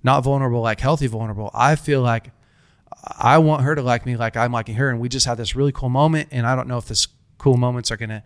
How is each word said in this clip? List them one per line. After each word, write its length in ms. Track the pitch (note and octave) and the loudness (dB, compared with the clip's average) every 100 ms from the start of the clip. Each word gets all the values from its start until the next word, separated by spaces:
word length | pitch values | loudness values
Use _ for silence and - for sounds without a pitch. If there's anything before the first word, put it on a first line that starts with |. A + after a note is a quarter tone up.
Not 180 | C3 C#3 | 0 2
vulnerable, 380 | C3 C#3 C3 A#2+ | 2 0 0 0
like, 180 | A2+ G#2+ | -2 -2
healthy 300 | C3+ D#3 C3 | 0 0 -2
vulnerable. 420 | A2 A2 G#2 G#2 | -4 -8 -8 -6
I 220 | A2 C3+ | 0 2
feel 280 | D3+ D3+ C#3 | 2 0 0
like 280 | A#2+ A2+ - - _ _ _ _ - - - - | 2 0 -6 -20 _ _ _ _ -20 -18 -14 0
I 200 | A#2+ D#3 | 4 6
want 260 | D#3 D3 | 6 4
her 100 | C3+ | 0
to 80 | D3+ | 0
like 240 | B2+ A#2+ B2+ | 0 -2 -2
me 100 | A#2 | -4
like 200 | A2+ A#2 | -4 -2
I'm 160 | A#2+ | -2
liking 240 | A#2+ G#2+ A2 | -2 -4 -2
her. 140 | C#3 | -2
And 100 | A#2 | -2
we 80 | A#2+ | -4
just 180 | B2+ B2 | -2 -2
had 120 | A#2 | -2
this 180 | A2 B2+ | -4 0
really 160 | C#3+ | 0
cool 160 | - B2+ | 0 -2
moment. 400 | B2+ D#3 D#3 - | 2 2 2 -2
And 160 | B2 A#2 | -2 0
I 80 | |
don't 140 | C3 B2 | 0 -2
know 100 | B2 | -8
if 80 | - | -4
this 220 | G#2+ - _ _ - | -4 -4 _ _ -2
cool 200 | C#3 B2 | 2 4
moments 320 | B2 B2 A#2 | 2 -2 -6
are 60 | A2 | -8
gonna 240 | A2 G#2+ | -8 -12